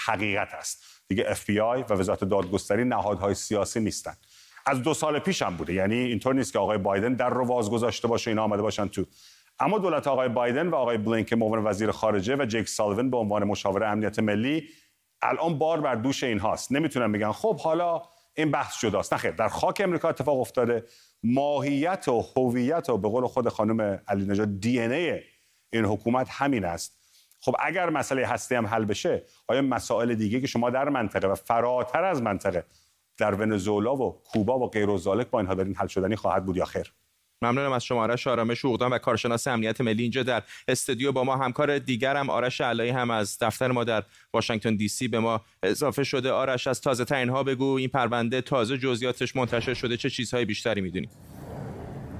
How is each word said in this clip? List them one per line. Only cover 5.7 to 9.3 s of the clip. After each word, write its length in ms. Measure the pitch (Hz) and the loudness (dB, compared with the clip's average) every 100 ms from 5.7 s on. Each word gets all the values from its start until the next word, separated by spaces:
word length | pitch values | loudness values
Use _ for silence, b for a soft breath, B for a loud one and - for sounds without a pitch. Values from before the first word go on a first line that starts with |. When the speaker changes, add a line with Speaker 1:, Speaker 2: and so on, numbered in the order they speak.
Speaker 1:
یعنی 240 | 92 95 117 | 0 2 2
اینطور 380 | 127 110 123 | 0 0 2
نیست 180 | 135 117 | 2 2
که 60 | 107 | 0
آقای 200 | 98 107 | 0 0
بایدن 360 | 98 98 117 | 0 0 0
در 160 | 120 120 | 0 0
رو 160 | 120 123 | 0 0
واز 240 | 123 104 | 0 0
گذاشته 380 | 117 117 - 117 | 0 0 0 0
باشه 220 | 117 117 | 0 0
اینا 140 | 107 | 0
آمده 180 | 110 104 | 0 0
باشن 260 | 107 104 101 | 0 -2 -4
تو. 160 | - 90 B B | -4 -6 B B